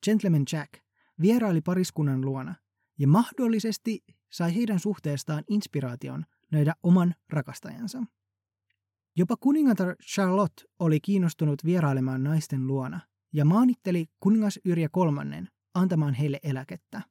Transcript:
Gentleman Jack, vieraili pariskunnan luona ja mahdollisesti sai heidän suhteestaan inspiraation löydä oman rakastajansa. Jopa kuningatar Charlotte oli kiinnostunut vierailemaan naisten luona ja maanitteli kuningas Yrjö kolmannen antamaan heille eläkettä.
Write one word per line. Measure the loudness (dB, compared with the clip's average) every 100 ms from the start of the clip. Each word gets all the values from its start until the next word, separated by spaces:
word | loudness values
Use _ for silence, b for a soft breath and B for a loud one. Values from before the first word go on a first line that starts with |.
Gentleman | 2 0 2 2 2
Jack, | -4 -8 -16 _ _ _ _
vieraili | 2 4 2 0
pariskunnan | 0 -2 -2 -2 -2 -2
luona | -4 -6 -10 -14 _ _ _ _
ja | 4
mahdollisesti | 4 4 0 0 0 -2 -4 -6 -8 _ _ _
sai | -4 -2
heidän | 0 0 -2
suhteestaan | -2 -4 -4 -6 -4 -8 -2
inspiraation | -4 -2 -6 -6 -8 -10 -10 -12 _ _
löydä | 2 2 0
oman | 4 4 4 -2 _
rakastajansa. | -6 -6 -12 -16 -12 -10 -10 -12 _ _ _ _ _ _ _ _ _ _ -2
Jopa | -2 0
kuningatar | 2 2 2 2 -2 -6
Charlotte | -8 -2 0 2 0 _ _ _
oli | 0 0
kiinnostunut | 2 0 0 0 -2 -2
vierailemaan | -2 0 0 0 -2 -2
naisten | 0 -2 -2 -4 -2
luona | -4 -4 -10 -14 _ _
ja | 0
maanitteli | 4 6 4 2 -2 -2 -4 _
kuningas | 2 2 2 -2
Yrjö | -2 0 0
kolmannen | 0 0 0 -6 -10 -14 _ _
antamaan | -2 0 0 0
heille | -2 -2 -4
eläkettä. | -6 -8 -8 -16 _ -16 -16